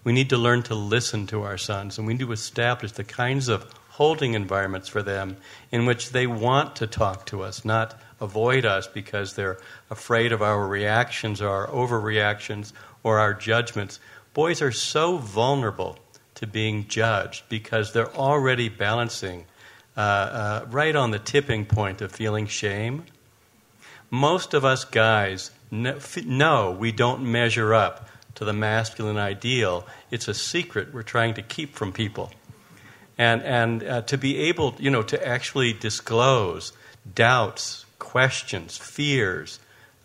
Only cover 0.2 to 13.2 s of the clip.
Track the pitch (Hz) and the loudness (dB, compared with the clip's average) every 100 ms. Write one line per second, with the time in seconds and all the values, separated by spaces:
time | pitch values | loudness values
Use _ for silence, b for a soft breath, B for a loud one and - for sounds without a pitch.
0.2 | 135 123 120 120 117 110 101 117 - 110 | 4 4 4 4 2 -4 0 0 0 -4
1.2 | 98 107 101 95 - 101 101 104 107 123 | -4 -6 -6 -6 -6 -6 -6 -8 -4 -4
2.2 | 127 110 - - 120 123 107 - 104 - | -4 -6 -6 0 0 0 -4 -10 -8 -2
3.2 | 123 135 127 101 - - - - 151 160 | -2 0 0 -2 -4 -20 -10 2 4 4
4.2 | 135 113 95 98 95 95 - 107 98 98 | 0 0 0 -2 -2 -4 -6 -6 -4 -4
5.2 | 95 95 B B B 120 120 120 - 127 | -6 -10 B B B 0 2 2 0 -2
6.2 | 127 113 117 135 151 - 110 - 107 98 | 0 0 2 2 2 -2 -6 0 -2 -2
7.2 | - 101 92 - 107 110 113 - B B | -8 -8 -8 -6 0 0 0 -6 B B
8.2 | 104 107 117 131 113 98 - 107 101 104 | -6 0 2 4 4 0 -2 -10 -8 -6
9.2 | 98 - 98 92 B B B 113 - 117 | -6 -4 -4 -6 B B B -12 0 2
10.2 | 117 110 104 104 98 101 104 110 120 - | 2 2 2 2 0 0 2 2 2 -2
11.2 | 113 101 104 98 101 123 123 117 107 107 | -4 -2 -2 -2 -2 -2 0 0 0 2
12.2 | 104 104 - 104 101 - B B 117 107 | 2 0 -6 -10 -10 -16 B B 2 4